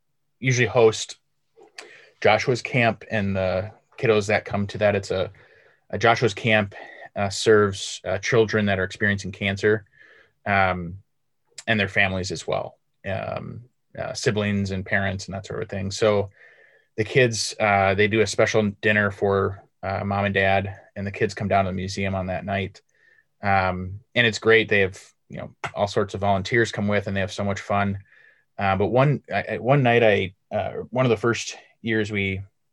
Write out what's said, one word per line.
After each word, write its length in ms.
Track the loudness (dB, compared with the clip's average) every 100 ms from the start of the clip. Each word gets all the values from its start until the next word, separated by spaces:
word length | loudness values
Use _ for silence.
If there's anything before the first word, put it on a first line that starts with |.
| _ _ _ _
usually 300 | -2 2 2
host 480 | 4 4 4 -4 -14 _ _ _ _ -20 -20 -20 -20 -20 _
Joshua's 420 | 2 2 2 -4
camp 420 | -2 0 0 0 -4
and 240 | -4 -2
the 380 | 0 0 -2 -4 -12 _ -2
kiddos 300 | 2 2 2
that 160 | -2
come 240 | -2 -4 -4
to 100 | 0
that. 160 | 0
It's 160 | 0 -2
a, 220 | -4 -4 -8 -20 _ _ _ _
a 80 | 0
Joshua's 360 | 2 4 0
camp, 420 | 0 0 2 0 -6 -20 -20 -14 -6
uh, 120 | -6
serves, 720 | 0 4 6 4 0 -10 -10
uh, 140 | -6 -6
children 480 | 0 2 2 2 0
that 120 | 0
are 60 |
experiencing 480 | -2 -2 0 0 -4
cancer, 520 | -6 -4 0 2 2 -2 _ -20 -20 _ _ 0
um, 520 | 2 2 0 -6 -12 -18 _ _ _ _ -8 -2
and 140 | 0
their 80 | 0
families 420 | 0 0 0 -4
as 160 | -6 -4
well, 300 | -6 -6 -14 _ _ -8
um, 520 | -6 -6 -8 -10 -14 -18 _ _ -10
uh, 140 | -10
siblings 580 | -4 -2 0 0 -2 -2
and 140 | -6
parents 420 | -4 -2 -2 -4 -8
and 80 |
that 120 | -10 -10
sort 160 | -10
of 60 | -8
thing. 200 | -8 -8
So 380 | 0 2 2 0 -8 -20 _ _ _ _ -6
the 80 |
kids, 500 | 0 2 2 2 -6 -2
uh, 360 | 2 4 4
they 120 | 4 2
do 140 | 2
a 60 | 2
special 440 | 2 2 2 0 0
dinner 280 | 0 2 2
for, 540 | 0 0 2 0 -4 -14 _
uh, 220 | -6 -4
mom 220 | -2 0 0
and 80 |
dad, 440 | 2 4 2 0 -6 -16
and 120 | -10 -8
the 40 |
kids 220 | -4 -4
come 160 | -2 0
down 160 | 2
to 60 | 2
the 40 |
museum 400 | -2 -6 -4 -4
on 120 | -4 -4
that 180 | -6
night. 380 | -4 -4 -4 -8 _ _ _ _ _ _
Um, 580 | 0 2 2 -2 -8 -12 -4
and 120 | 0 2
it's 120 | 2
great. 300 | 4 4 6
They 120 | 2
have, 220 | 2 -2 -20 _ -18
you 80 | -14
know, 160 | -14 -12 -10
all 120 | -2 -2
sorts 260 | 0 -2
of 60 | -2
volunteers 520 | 0 0 2 0 0
come 160 | 0 0
with, 180 | 0 0
and 100 | -2
they 40 |
have 120 | -4
so 120 | -2
much 160 | -4 -4
fun. 380 | -2 0 0 -4 -10 _ _ _ _ -4
Uh, 180 | 0 0
but 120 | 2
one, 340 | 4 4 2 -4
I, 120 | -6 -4
I, 60 | -4
one 240 | 0 2
night 200 | 4 6
I, 320 | 6 4 0 -8 _
uh, 280 | -6 -6 -8 -6
one 160 | 0 2
of 40 |
the 60 | 2
first 400 | 0 -2 -6 -14 -20 _
years 320 | -2 -2 -2
we, 300 | -2 -2 -4 -8 _ _